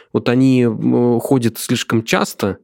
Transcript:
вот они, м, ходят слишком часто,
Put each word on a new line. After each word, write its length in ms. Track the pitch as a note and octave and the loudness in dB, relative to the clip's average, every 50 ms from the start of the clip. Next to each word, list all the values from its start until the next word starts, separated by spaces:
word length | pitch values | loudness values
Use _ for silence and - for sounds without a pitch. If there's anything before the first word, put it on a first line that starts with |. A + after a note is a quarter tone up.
| - _ | -10 _
вот 160 | - A2 A2+ B2+ | -6 -4 0 0
они, 340 | A#2+ C3 C3 C3 C3 B2+ B2 | 2 2 4 4 4 4 2
м, 540 | A#2 G#2+ A2 B2 B2 B2 B2 A#2+ A#2+ A#2+ A#2 | 0 0 -2 -2 0 2 2 2 2 0 0
ходят 400 | - - C#3 C3 A#2 A2+ A2+ - | 0 0 0 0 0 0 -4 -4
слишком 440 | - - B2+ A2+ - - - A2+ A2+ | -4 -4 -4 -4 -2 -2 -2 -2 -2
часто, 540 | - - F#3+ - - - - - G2+ G2 - | -2 -2 -2 -2 -4 -6 -4 -4 -4 -4 -6